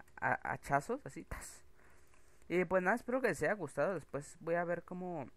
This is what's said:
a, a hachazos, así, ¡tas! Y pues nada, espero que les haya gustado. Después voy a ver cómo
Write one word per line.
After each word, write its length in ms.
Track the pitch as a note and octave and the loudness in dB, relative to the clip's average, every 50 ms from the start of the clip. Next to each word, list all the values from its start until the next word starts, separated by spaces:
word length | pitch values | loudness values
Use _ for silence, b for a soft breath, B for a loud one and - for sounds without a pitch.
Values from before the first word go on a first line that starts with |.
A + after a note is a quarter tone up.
| B - - | B -20 -8
a, 160 | - - A#2+ B2+ | -2 0 2 2
a 200 | - - - - | 2 0 -2 -2
hachazos, 520 | C#3+ - - C#3 C#3 D3 - A#3 D4 - | -2 0 2 2 2 2 0 -4 -6 -6
así, 160 | C#3 - D#3+ F#3 | -10 -12 -12 -12
¡tas! 400 | - - - - - - - - - - b b b b b b b b b b b b b b - | -10 -10 -10 -10 -12 -14 -16 -20 -20 -20 b b b b b b b b b b b b b b -2
Y 160 | E3+ F3 F3+ | 0 2 2
pues 180 | E3+ F#3+ F#3 F3+ | 4 4 4 4
nada, 140 | F3+ A3 | 4 2
espero 240 | B3 - - A#3+ C4 | 2 2 0 0 2
que 80 | B3 A3 | 2 2
les 120 | D#3+ C#3 D3+ | 2 2 2
haya 100 | D#3 G#3 | 2 2
gustado. 400 | G#3 E3 C3 - - C#3+ F3+ G3 | 0 -2 -4 0 0 0 2 0
Después 440 | D#3+ - - - C#3 C#3+ - - - | -2 -4 -6 -6 -6 -6 -8 -12 -8
voy 160 | D3+ E3 E3 | -4 0 0
a 80 | F3 F3 | 2 2
ver 180 | E3+ E3+ E3+ - | 0 -2 -4 -4
cómo 460 | - F3+ F3+ F#3 F3+ F3 D#3 B2+ - - | -8 -8 -8 -6 -6 -4 -6 -6 -8 -10